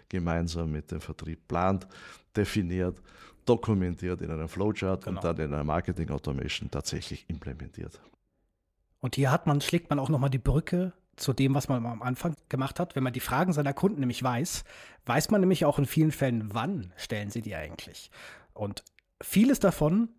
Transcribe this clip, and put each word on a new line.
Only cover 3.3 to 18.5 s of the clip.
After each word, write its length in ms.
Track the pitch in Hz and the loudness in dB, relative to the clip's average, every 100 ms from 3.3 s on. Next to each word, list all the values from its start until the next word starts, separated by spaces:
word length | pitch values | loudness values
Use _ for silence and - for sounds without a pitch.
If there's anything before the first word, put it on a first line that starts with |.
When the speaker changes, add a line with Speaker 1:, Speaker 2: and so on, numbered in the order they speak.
| - | -4
Speaker 1:
dokumentiert 760 | - 117 - 101 90 85 90 87 | 2 2 4 2 2 -2 -4 -4
in 100 | 80 | -4
einem 180 | 80 82 | -4 -6
Flowchart 560 | 90 104 98 95 92 | -2 0 0 -2 -2
Speaker 2:
Genau. 140 | - 87 | -4 -2
Speaker 1:
und 40 | |
dann 120 | 87 80 | -2 0
in 160 | 76 | -2
einer 100 | 73 | -2
Marketing 460 | 73 82 92 87 78 | 0 0 0 -2 -2
Automation 600 | 73 76 67 73 - 71 | -2 -4 -4 -4 -6 -6
tatsächlich 540 | 71 - 73 - 71 - | -6 -4 -6 -6 -10 -8
implementiert. 680 | 78 71 65 64 - - - - _ _ _ _ _ _ _ _ _ | -8 -8 -10 -12 -12 -12 -14 -20 _ _ _ _ _ _ _ _ _
Speaker 2:
Und 160 | 127 - | -4 2
hier 140 | 131 | 4
hat 160 | 147 160 | 4 4
man, 140 | 143 | 2
schlägt 300 | - 170 - | 2 0 0
man 80 | 143 | -2
auch 100 | 135 | 2
nochmal 220 | 147 135 | 2 2
die 80 | 131 | 2
Brücke 540 | - 143 - 175 185 - _ - | 2 2 2 0 -2 -6 _ -6
zu 160 | - | -2
dem, 220 | 127 135 | 2 4
was 140 | 139 - | 2 0
man 160 | 127 117 | -2 -2
am 160 | 110 | -4
Anfang 320 | 127 127 175 151 _ | -4 -2 -4 -6 _
gemacht 300 | 135 131 - | -4 -2 -2
hat. 140 | 175 143 | -4 -2
Wenn 60 | |
man 100 | 131 | -2
die 80 | 120 | -2
Fragen 320 | - 127 180 | -2 2 2
seiner 200 | 151 139 | 2 0
Kunden 280 | 135 196 147 | 2 0 2
nämlich 220 | 127 - | -2 0
weiß, 420 | 127 120 180 - - - - - - | 0 0 -2 -4 -10 -18 -20 -10 0
weiß 240 | 131 - | 0 4
man 100 | 208 | 4
nämlich 240 | 185 185 | 4 4
auch 140 | 151 - | 4 2
in 80 | 135 | 2
vielen 240 | 156 156 | 4 4
Fällen, 380 | - 135 117 107 | 2 0 0 -2
wann 400 | 107 143 185 90 - | -2 -2 -4 -8 -12
stellen 340 | - 107 101 | -6 -6 -4
sie 100 | 117 | -8
die 140 | 107 | -8
eigentlich. 560 | 80 76 - - 87 - - - - _ | -8 -10 -12 -16 -18 -20 -20 -20 -20 _